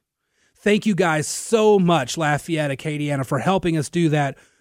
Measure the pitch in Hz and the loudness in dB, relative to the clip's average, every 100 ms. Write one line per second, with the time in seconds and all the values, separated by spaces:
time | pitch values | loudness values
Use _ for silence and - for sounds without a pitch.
0 | _ _ _ _ _ _ 208 208 220 180 | _ _ _ _ _ _ 0 2 2 0
1 | 180 156 - - - 220 214 208 175 165 | 0 0 -4 -8 -2 2 4 4 4 2
2 | 123 - 151 147 - 160 147 135 156 147 | 0 -2 0 -2 -2 -4 -4 -4 -6 -6
3 | 147 139 131 139 113 190 175 160 143 175 | -4 -4 -2 -2 0 0 0 -2 -2 0
4 | 165 151 143 131 _ _ | 0 2 -2 -6 _ _